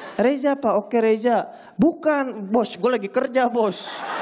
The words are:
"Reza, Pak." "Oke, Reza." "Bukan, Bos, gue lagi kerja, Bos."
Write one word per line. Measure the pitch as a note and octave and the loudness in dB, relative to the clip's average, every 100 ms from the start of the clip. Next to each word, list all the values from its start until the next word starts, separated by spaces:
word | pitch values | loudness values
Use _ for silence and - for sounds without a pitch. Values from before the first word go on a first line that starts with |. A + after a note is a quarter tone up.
| - | -8
"Reza, | - A#3+ C#4+ C#4 | 0 0 2 0
Pak." | C#4 A#3+ G3 | 0 0 0
"Oke, | G#3 A#3+ | 0 2
Reza." | A3 A3 A#3+ G#3+ - - - | 2 2 2 0 -2 -10 -8
"Bukan, | - D4 E4 - C#4+ C4 G#3+ G3 | 2 2 2 0 0 -2 -6 -2
Bos, | A#3 G3+ F3+ | 0 0 0
gue | A#3 | 0
lagi | A#3+ G3 | 0 -2
kerja, | B3 C4+ B3+ A#3+ | -2 0 2 0
Bos." | A#3 G#3+ - - - - - | 2 0 -2 -8 -8 -8 -6